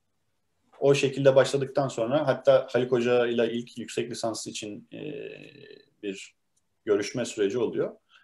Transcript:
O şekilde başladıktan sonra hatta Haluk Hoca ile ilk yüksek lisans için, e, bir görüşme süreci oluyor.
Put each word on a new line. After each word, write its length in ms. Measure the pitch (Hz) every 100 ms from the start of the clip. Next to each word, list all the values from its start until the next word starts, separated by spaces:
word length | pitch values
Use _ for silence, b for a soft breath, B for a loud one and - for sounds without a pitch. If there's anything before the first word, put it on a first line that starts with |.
| _ _ _ _ _ _ _ -
O 160 | 139 143
şekilde 400 | 135 135 139 135
başladıktan 520 | 123 143 131 - 131
sonra 400 | - 113 147 139
hatta 400 | 123 - 131 -
Haluk 220 | 123 127
Hoca 360 | 123 120 123 120
ile 260 | 117 113
ilk 240 | 117 117 -
yüksek 340 | 104 - 120
lisans 360 | 113 117 110 -
için, 400 | 117 107 104 -
e, 360 | 113 - 110 104 104 52 - 50 - _ _
bir 320 | 104 92 - _ _ _ _ _ -
görüşme 400 | 101 101 127 113
süreci 320 | - 101 120
oluyor. 380 | 101 - 160 - b b